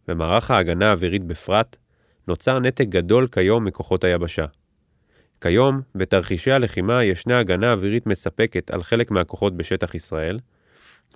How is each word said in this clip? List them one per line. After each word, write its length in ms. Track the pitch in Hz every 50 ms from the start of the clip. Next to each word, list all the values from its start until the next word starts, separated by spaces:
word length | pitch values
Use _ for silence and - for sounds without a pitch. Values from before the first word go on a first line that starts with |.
| _ -
ומערך 420 | 87 82 80 80 92 110 113 -
ההגנה 380 | 131 104 90 85 85 87 101 107
האווירית 360 | 104 85 87 87 87 101 90
בפרט, 520 | 85 87 - - - 92 104 117 - - _ _ _ _ _ _ _ _ _ _ -
נוצר 300 | 85 - - - 131 131
נתק 280 | 123 127 127 - 135 104
גדול 380 | 87 90 87 87 107 123 131 123 -
כיום 320 | 98 92 95 110 117 113
מכוחות 400 | 98 87 - - - 92 90 -
היבשה. 420 | 92 87 87 87 82 - - 80 73 - _ _ _ _ _ _ _ _ _ _ _ _ _ _ _ _ _
כיום, 400 | - 90 85 107 127 139 135 135 131 - -
בתרחישי 580 | 95 92 - - 95 85 - 95 85 - 131 131
הלחימה 520 | 135 120 104 - 104 90 101 120 127 120
ישנה 340 | 101 92 85 - 117 123 123
הגנה 340 | 117 90 92 90 107 120 120
אווירית 340 | 98 92 101 104 117 -
מספקת 640 | 110 101 - - - - - 113 110 - 92 87 -
על 120 | - 90 85
חלק 280 | - - 117 120 -
מהכוחות 460 | 104 92 85 - - - 101 101 90
בשטח 380 | 85 85 - 95 95 - - -
ישראל, 440 | 87 - - - 78 78 82 95 117 123 _ _ _ _ _ _ _ _ - - _ _ _ -